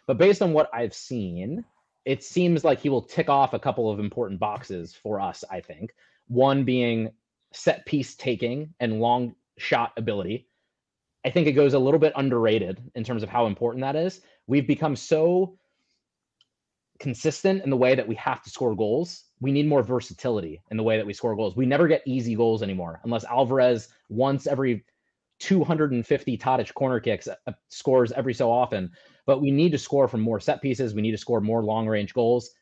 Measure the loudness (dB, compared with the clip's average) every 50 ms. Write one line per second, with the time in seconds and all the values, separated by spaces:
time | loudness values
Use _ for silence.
0 | _ -2 2 4 6 4 4 4 2 2 4 2 2 2 0 -4 -4 -6 -6 -8
1 | -12 -8 -6 -6 -6 -6 -6 -6 -8 -8 -8 -10 -12 _ _ _ _ _ _ _
2 | -4 -4 -4 -4 -4 -6 -2 0 2 2 2 2 4 2 2 2 0 0 0 0
3 | -2 -4 -4 -4 0 2 4 4 2 2 0 -2 -2 -2 -2 0 0 -2 -2 -2
4 | -4 -6 -4 -4 -6 -4 -4 -4 -4 -4 -4 -6 -10 -10 -10 -10 -10 -12 -16 -14
5 | -8 -6 -4 -4 -4 -6 -6 -8 -14 -12 -12 -12 -12 -14 -16 -14 -14 -14 _ _
6 | _ _ _ _ _ -4 2 4 4 4 4 4 2 2 2 2 2 2 0 0
7 | -2 -4 -8 _ _ _ _ _ _ _ -12 -4 -2 -2 -2 -2 -2 -4 -2 -2
8 | -2 -4 -10 -8 -4 -4 -4 -2 -2 -4 -4 -6 -8 -10 -8 -4 -4 -2 -2 0
9 | 0 0 0 0 -2 -4 -8 _ _ _ _ -10 -4 -2 0 0 0 -2 -4 -6
10 | -6 -4 -4 -4 -4 -4 -6 -8 -10 _ _ _ _ _ _ _ _ _ _ _
11 | _ _ _ _ -6 -2 0 2 2 4 4 4 4 6 6 4 4 4 4 4
12 | 4 4 2 2 0 0 2 2 4 4 2 2 0 -2 -6 -10 -12 -14 -10 -10
13 | -6 -6 -6 -6 -6 -4 -2 0 0 0 0 0 -2 -4 -2 -2 -4 -4 -2 -2
14 | -2 -4 -4 -8 _ _ _ _ _ 0 0 0 2 2 0 0 0 -2 -2 -4
15 | -2 0 2 2 4 4 4 2 0 -2 -4 _ _ _ _ _ _ _ _ _
16 | _ _ _ _ _ _ _ _ _ _ _ _ _ _ _ _ _ _ _ -10
17 | -6 -6 -6 -2 -2 -2 -2 0 0 0 0 0 0 0 0 4 4 4 4 4
18 | 2 -2 -4 -4 -4 -4 -4 -4 -8 -14 -8 -4 -2 -2 0 0 0 0 0 0
19 | -2 -4 -8 -16 -20 _ _ -6 -2 0 2 2 2 4 4 2 2 2 0 -2
20 | -2 -4 -12 -6 -4 -2 -2 -2 -4 -6 -10 -14 _ -8 -4 -2 0 2 2 0
21 | 0 -4 -6 -4 -4 -4 -2 -2 -2 -4 -2 0 0 2 4 4 4 4 4 2
22 | 0 -2 -4 -4 -2 -2 0 2 2 2 2 0 -2 -4 -4 -6 -6 -8 -10 -10
23 | -6 -4 -4 -4 -4 -2 0 0 0 2 2 4 4 4 4 2 -2 -8 _ _
24 | _ -8 -2 0 0 0 0 -2 -2 -2 -2 -2 0 0 -2 -2 -6 _ _ _
25 | _ _ _ _ _ _ _ -8 -2 0 2 2 2 2 2 0 0 0 0 -2
26 | 0 0 0 0 0 -2 -6 -4 0 0 0 0 0 -2 -4 -2 -2 0 0 0
27 | 0 0 -2 -2 -4 -10 -12 -12 -12 -14 -14 _ _ _ -16 -6 0 4 4 4
28 | 4 4 0 -2 -2 -2 0 0 2 2 2 2 2 0 -2 -4 -6 -6 -10 -16
29 | _ _ _ _ 0 0 2 2 2 2 2 4 4 4 2 0 -4 0 2 2
30 | 2 2 2 0 -2 0 -2 -2 -2 -2 -4 -2 -2 -4 -2 -2 -2 -4 -2 -2
31 | -2 -2 -2 -4 -4 -2 -2 0 0 0 0 0 0 0 -2 -2 0 0 -2 -2
32 | -2 -4 -2 0 2 2 2 2 0 -6 _ _